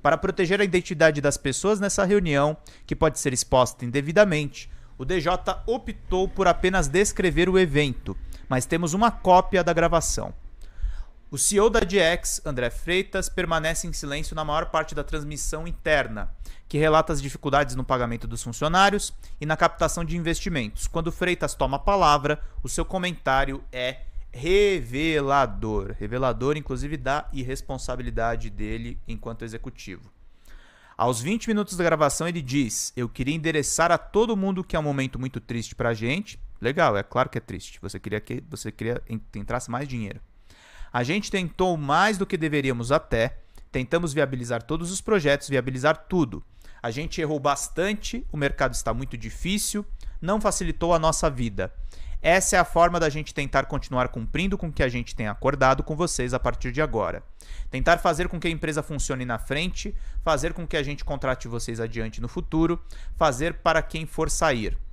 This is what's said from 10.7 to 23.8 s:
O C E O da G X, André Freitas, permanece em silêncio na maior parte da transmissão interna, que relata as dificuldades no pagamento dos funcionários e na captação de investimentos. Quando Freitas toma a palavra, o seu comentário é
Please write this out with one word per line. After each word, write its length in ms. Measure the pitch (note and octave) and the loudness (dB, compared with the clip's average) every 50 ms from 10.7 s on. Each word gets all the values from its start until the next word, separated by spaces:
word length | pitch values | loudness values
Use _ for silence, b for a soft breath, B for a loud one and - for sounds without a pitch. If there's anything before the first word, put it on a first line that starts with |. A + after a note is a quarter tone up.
| B B B B B B B B B - - - | B B B B B B B B B -20 -16 -10
O 80 | - C3+ | -4 -2
C 180 | - - F#3+ | 0 2 4
E 40 | G3 | 6
O 100 | G#3 A3+ | 6 6
da 100 | G#3 A#3 | 6 4
G 180 | G#3 E3+ F#3 G3+ | 2 4 4 4
X, 440 | F3 D#3+ F3 F3 - - - - - | 6 6 4 2 0 -4 -4 -4 -4
André 260 | D#3 C#3 B2 B2 A#2+ | -4 -2 -2 -2 -2
Freitas, 580 | - - - E3 F3 F#3 F#3+ - - - - - | -2 -4 -2 0 0 0 0 0 -2 -4 -4 -2
permanece 580 | - - F3 E3 E3 D#3+ D#3 D#3+ E3 - - | -2 -2 -2 0 0 0 0 0 -2 -2 -4
em 60 | F3 | -6
silêncio 440 | D3+ - - C#3+ C#3 C#3+ C#3 - - | -6 -6 -6 -6 -4 -4 -4 -4 -4
na 80 | D#3 D#3 | -4 -4
maior 220 | D3+ D3 D#3 E3 | -2 0 -2 -2
parte 280 | - - D#3+ D#3 - - | 0 0 -2 -2 0 -4
da 80 | D3 | -6
transmissão 640 | C#3+ - - D#3 D3 D3 D3+ C3+ - - D3+ D#3 D#3+ | -4 -4 -4 -4 -4 -6 -8 -6 -4 -4 -4 -4 -6
interna, 640 | F3 E3 - - E3 D#3 C#3+ C3 A2+ A2 G#2+ G2 - - b b b b b b - | -6 -8 -4 0 2 2 4 2 0 -4 -4 -4 -6 -6 b b b b b b -4
que 100 | - C#3+ | 0 2
relata 340 | D3+ D#3+ D#3 D#3+ D#3 - | 4 6 6 6 4 4
as 100 | E3 C#3 | 0 -2
dificuldades 520 | C3+ C#3 - - - D3 C3+ C#3+ D3 C3+ B2+ | -2 -6 -8 -4 -2 2 4 4 2 2 -2
no 80 | C3 | -4
pagamento 440 | B2+ - C3+ B2+ B2 A#2 A#2+ A2+ - - | 0 0 0 0 0 -2 -2 -6 -6 -6
dos 140 | A2+ A2+ | -6 -6
funcionários 720 | - A#2+ A2+ - D3 D3+ E3+ F#3 G3 G3+ G3+ G#3 - - b b b b b b | -6 -8 -6 -2 -2 2 6 6 6 6 4 2 -2 -4 b b b b b b
e 60 | D3+ | -2
na 100 | D3+ D#3 | -2 2
captação 480 | - F3 E3 - - E3+ D#3 - F3 E3+ | 4 4 2 4 2 0 0 0 -2 -2
de 120 | D#3 D#3+ | -2 -2
investimentos. 680 | F3 E3 E3 E3 - - G3+ E3+ C#3+ A#2 G#2 - - - | -2 0 0 -2 0 -2 -2 -2 -2 -2 -4 -6 -4 -4
Quando 240 | - - E3+ D#3+ E3+ | -2 -2 0 -2 -2
Freitas 440 | E3+ - F3+ F3 F3 F3 - C#3+ - | -2 -2 0 0 0 0 -2 -4 0
toma 240 | - C#3+ C3+ C3+ C#3 | 0 0 0 0 0
a 20 | |
palavra, 600 | - - G3+ G3 F3+ D3+ D3 D3 C3+ D3 D3+ - B B B B | 2 2 4 6 8 8 8 6 4 2 0 0 B B B B
o 60 | - B2+ | -6 -4
seu 160 | - - E3 | -2 -2 -2
comentário 800 | - - F#3+ F3+ F3+ E3+ - - C#3 C3 C3+ C#3 C3+ C3+ C3+ - - | -2 -2 -2 -2 -2 -4 -2 0 2 2 2 2 0 -4 -8 -10 -10
é 300 | - B2+ | -8 -4